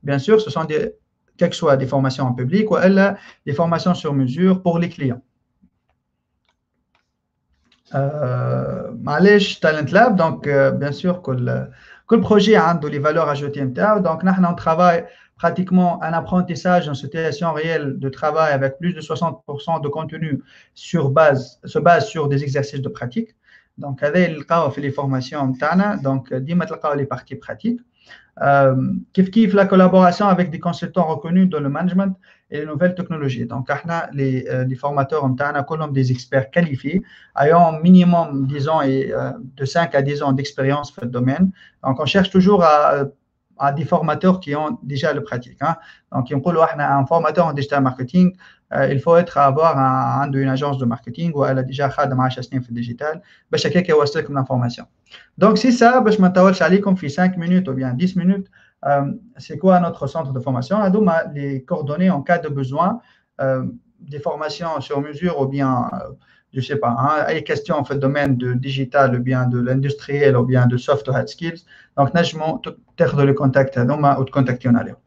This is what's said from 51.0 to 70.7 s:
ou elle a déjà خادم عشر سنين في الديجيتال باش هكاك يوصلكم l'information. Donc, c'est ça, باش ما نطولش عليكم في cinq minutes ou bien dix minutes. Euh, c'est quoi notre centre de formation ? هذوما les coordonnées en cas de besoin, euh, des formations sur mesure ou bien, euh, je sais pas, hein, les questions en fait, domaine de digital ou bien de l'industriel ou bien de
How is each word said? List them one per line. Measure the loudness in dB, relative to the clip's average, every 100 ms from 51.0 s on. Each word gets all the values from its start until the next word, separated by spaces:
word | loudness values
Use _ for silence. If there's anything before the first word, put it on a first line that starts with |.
| -8 -6 -4
ou | 0
elle | 0 0
a |
déjà | -2 -2 -4
خادم | 0 -2 0
عشر | -2 -2
سنين | -6 -6
في | -6
الديجيتال | -8 -8 -6 -8 -8 _ _ _
باش | -2 0
هكاك | 0 4
يوصلكم | 2 2 -2 -4
l'information. | -4 -2 -2 -2 -6 -18 _ _ -20 _ 2
Donc, | 4 4
c'est | 2
ça, | 6 6 6
باش | 4 4
ما | 4
نطولش | 6 4 4
عليكم | 4 2 2
في | -2 -2
cinq | 0 0 0
minutes | 0 0 0
ou |
bien | -4 -4
dix | -2 -2 0
minutes. | 0 0 -4 _ _ _ 0
Euh, | 0 0 -6 -14 -20
c'est | -16 -2
quoi | 4 4
notre | 2 -4 -6
centre | -6 -6
de | -6
formation ? | -4 -4 -2 0
هذوما | 2 2 4 2 -2
les | -8 -6 -8
coordonnées | -6 -6 -4 0 2
en | 0
cas | 0 -2
de | 0
besoin, | -6 -6 -2 -2 -2 _ _ _ -6
euh, | -2 -2 -4 -10 _ _
des | -16 -10
formations | -8 -6 -8 -8 -8 -8
sur | -6 -6
mesure | -6 -4 -4 -2
ou | -4
bien, | -2 0 0 -4
euh, | -8 -12 -16 _ _ _
je | -10
sais | -6 -2
pas, | -2 0
hein, | 0 0 -2
les | -4
questions | -4 -6 -4 -4
en |
fait, | -4 -2
domaine | -2 0 0 0
de | -2
digital | -4 -4 -6 -2 2 4 2
ou |
bien | -2 0 0
de | -2
l'industriel | -2 -2 -2 -6 -6 2 2 2
ou |
bien | 2 2
de | 2